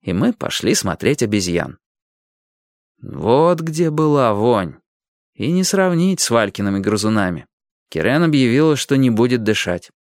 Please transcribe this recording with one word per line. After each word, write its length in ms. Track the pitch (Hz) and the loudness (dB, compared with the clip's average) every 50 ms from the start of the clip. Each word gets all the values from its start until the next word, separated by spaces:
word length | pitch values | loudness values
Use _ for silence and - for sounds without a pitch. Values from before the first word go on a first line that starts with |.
И 120 | _ - 87 | _ -4 -2
мы 200 | 90 - 240 - | 0 0 0 -2
пошли 400 | _ - - - - - 107 110 | _ -6 -6 -6 -4 -2 0 -2
смотреть 480 | - - 95 82 - - 117 147 - 123 | 0 -2 -4 -6 -2 -2 -2 0 0 -2
обезьян. 560 | 107 104 104 92 90 85 85 71 69 - _ _ _ _ _ _ _ _ _ _ _ _ _ _ _ _ _ _ _ _ _ _ _ _ _ | -2 0 -2 -2 -2 -2 -4 -4 -6 -10 _ _ _ _ _ _ _ _ _ _ _ _ _ _ _ _ _ _ _ _ _ _ _ _ _
Вот 580 | - - - 69 78 104 120 139 160 175 180 165 | -18 -14 -10 -4 0 2 2 4 4 2 2 0
где 300 | 165 160 156 160 175 160 | -4 -6 -2 -2 -2 0
была 440 | 151 156 156 151 147 143 131 117 107 | 0 0 0 2 2 2 2 2 2
вонь. 420 | 101 107 120 120 104 92 78 65 - _ _ _ _ _ _ _ _ _ _ _ | 2 2 2 2 0 -2 -4 -10 -16 _ _ _ _ _ _ _ _ _ _ _
И 180 | - 98 135 | -8 -4 -2
не 120 | 170 185 185 | 0 0 0
сравнить 580 | - - 190 190 185 175 165 175 190 185 165 | 0 0 0 2 2 2 2 2 0 0 -2
с 80 | - - | -2 0
Валькиными 500 | 117 117 110 101 - - 98 101 98 98 | 2 0 0 0 -4 -4 -4 -2 -2 -2
грызунами. 680 | 98 104 104 104 101 110 110 107 98 92 87 78 - _ _ _ _ _ _ _ _ _ | -2 -2 -2 0 0 0 0 0 0 -2 -4 -6 -10 _ _ _ _ _ _ _ _ _
Кирен 340 | - 80 78 98 131 156 175 | -6 -2 -2 0 2 2 2
объявила, 520 | 160 151 139 131 120 117 139 156 160 151 | 2 2 2 2 2 2 2 2 2 2
что 200 | 135 - - 139 | 0 0 0 2
не 120 | 135 135 127 | 2 2 2
будет 340 | 110 107 117 123 127 120 110 | 2 2 2 2 2 0 0
дышать. 480 | 107 107 - - 95 87 90 - - _ _ | 0 -2 -2 -2 -4 -6 -6 -8 -14 _ _